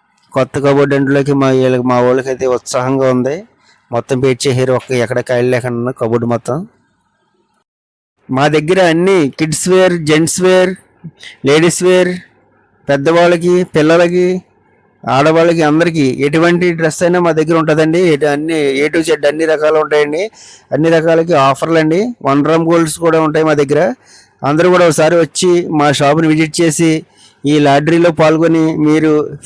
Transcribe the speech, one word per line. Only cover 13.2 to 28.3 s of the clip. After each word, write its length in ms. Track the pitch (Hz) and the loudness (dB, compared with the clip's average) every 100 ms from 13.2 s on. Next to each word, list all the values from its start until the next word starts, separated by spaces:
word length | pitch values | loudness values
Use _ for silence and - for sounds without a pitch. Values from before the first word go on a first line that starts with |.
| 175 175 175 180 | 2 2 0 0
పిల్లలకి, 760 | 180 160 151 165 175 180 180 185 - _ _ _ _ _ 113 | 0 0 2 2 2 0 -2 -2 -8 _ _ _ _ _ -4
ఆడవాళ్ళకి, 540 | 127 147 160 170 170 | 0 2 2 2 2
అందరికీ 420 | 151 156 170 165 135 - 143 | 0 2 0 0 -2 0 -2
ఎటువంటి 460 | 160 170 175 180 | 0 0 2 0
డ్రెస్ 300 | 165 165 - | -2 -4 -2
అయినా 160 | 175 180 | -2 0
మా 140 | 175 | 0
దగ్గర 240 | 160 156 165 | 0 0 0
ఉంటుందండి. 420 | 160 156 160 165 | 0 0 0 0
ఎటు, 280 | 180 147 147 | 0 0 0
అన్ని 320 | 143 156 165 143 135 | -2 -4 -2 -2 -2
A 40 | 151 | -2
to 120 | 170 | -2
Z 240 | 165 151 143 | -2 -2 -2
అన్ని 180 | 151 | -2
రకాలు 340 | 160 151 151 156 | -2 0 0 0
ఉంటాయండి. 520 | 151 151 147 151 214 - - - _ | 0 0 0 -2 -6 -10 -20 -20 _
అన్ని 160 | 135 160 | -2 2
రకాలకి 440 | 165 160 165 165 | 2 2 0 2
ఆఫర్లు 440 | 160 135 139 160 165 | 2 2 0 0 0
అండి. 220 | 156 165 233 240 | 0 0 -2 -4
వన్ 220 | 139 143 | -2 0
గ్రామ్ 220 | 147 165 165 | 0 0 2
గోల్డ్స్ 300 | 170 165 - | 0 0 -2
కూడా 220 | 170 160 | 0 0
ఉంటాయి 240 | 156 156 | 0 0
మా 100 | 156 | 0
దగ్గర. 400 | 147 139 147 185 254 _ - _ _ | 0 0 0 -2 -4 _ -20 _ _
అందరూ 260 | 131 151 175 | -4 0 2
కూడా 160 | 180 175 | 4 2
ఒకసారి 300 | 156 156 170 | 2 2 2
వచ్చి 500 | 160 - 185 175 156 | -2 -2 0 0 0
మా 240 | 156 147 | 0 0
షాప్ని 360 | 139 143 151 160 | 0 0 2 0
విజిట్ 320 | 156 160 147 | 0 -2 0
చేసి 440 | 165 147 165 160 - _ _ _ 143 | -2 0 0 -2 -6 _ _ _ -2
ఈ 120 | 151 | 2
లాటరీలో 520 | 147 143 151 170 170 | 2 2 2 2 2
పాల్గొని 680 | 156 156 | 2 2